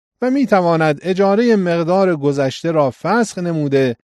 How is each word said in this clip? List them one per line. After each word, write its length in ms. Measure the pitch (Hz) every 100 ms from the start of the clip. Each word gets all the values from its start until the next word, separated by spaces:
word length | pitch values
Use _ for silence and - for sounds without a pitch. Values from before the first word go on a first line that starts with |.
| _ _
و 80 | 247
می‌تواند 680 | 277 233 202 170 160 156 147
اجاره 540 | 175 185 196 202 240 208
مقدار 600 | 180 170 165 190 190 156
گذشته 540 | 143 139 135 - 165
را 200 | 160 139
فسخ 480 | - 160 226 226 185
نموده 580 | 175 160 143 139 131 117 _